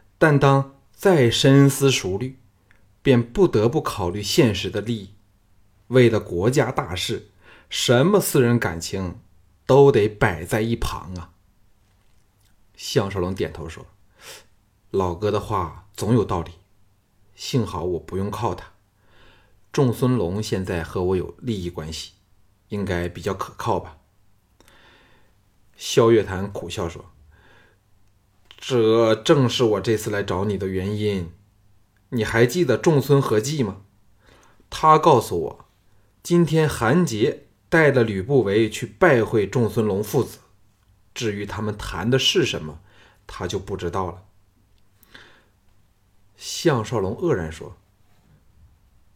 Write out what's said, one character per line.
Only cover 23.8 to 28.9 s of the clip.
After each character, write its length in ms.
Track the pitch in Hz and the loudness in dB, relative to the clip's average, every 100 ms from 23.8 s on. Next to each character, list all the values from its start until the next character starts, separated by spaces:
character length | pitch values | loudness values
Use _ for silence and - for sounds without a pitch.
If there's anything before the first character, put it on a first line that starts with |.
| - - _ _ _ _ _ _ _ _ _ _ _ _ _ _ _ _ _ _ | -6 -16 _ _ _ _ _ _ _ _ _ _ _ _ _ _ _ _ _ _
萧 360 | - - 113 | -2 2 4
月 120 | 113 | 4
潭 280 | 92 92 101 | 2 -6 -8
苦 180 | 101 87 | -10 -10
笑 180 | 98 87 | -8 -8
说 240 | - - _ _ _ _ _ _ _ _ _ _ _ _ _ _ - | -10 -20 _ _ _ _ _ _ _ _ _ _ _ _ _ _ -18
：“这 580 | - 127 110 | -2 2 4